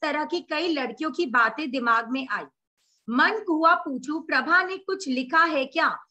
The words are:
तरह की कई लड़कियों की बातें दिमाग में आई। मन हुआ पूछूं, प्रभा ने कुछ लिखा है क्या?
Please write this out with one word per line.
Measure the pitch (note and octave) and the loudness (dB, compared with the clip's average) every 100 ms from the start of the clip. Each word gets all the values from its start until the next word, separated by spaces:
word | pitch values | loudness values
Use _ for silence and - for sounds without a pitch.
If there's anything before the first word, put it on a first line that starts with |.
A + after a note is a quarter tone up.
तरह | D4+ D4 | -4 -2
की | D4+ E4+ | -2 -4
कई | - D4+ F4 | -4 -2 0
लड़कियों | D4 B3 - D#4 | 0 -2 -4 -6
की | - E4+ | -2 0
बातें | A#3+ A3 A3 D4+ | 2 2 0 -4
दिमाग | C4 A#3+ A3+ A3+ | -2 2 0 0
में | C4 C4 | -6 -4
आई। | G3+ D3 _ _ _ _ _ - | -8 -8 _ _ _ _ _ -4
मन | A#3+ E4+ A4 G#4 | 2 2 2 -2
हुआ | D#4 D#4+ | 4 4
पूछूं, | F4 E4+ B3+ C4 D#4+ | 4 0 -8 -6 -6
प्रभा | - C#4 C4 F4 | -2 -2 4 2
ने | F#4 F#4+ | 2 -4
कुछ | - F#4+ C#4 | -6 -6 -4
लिखा | B3+ B3+ D#4+ | -4 0 2
है | E4 D4+ | 4 2
क्या? | C4 D#4+ D4 - - | -2 0 0 0 -12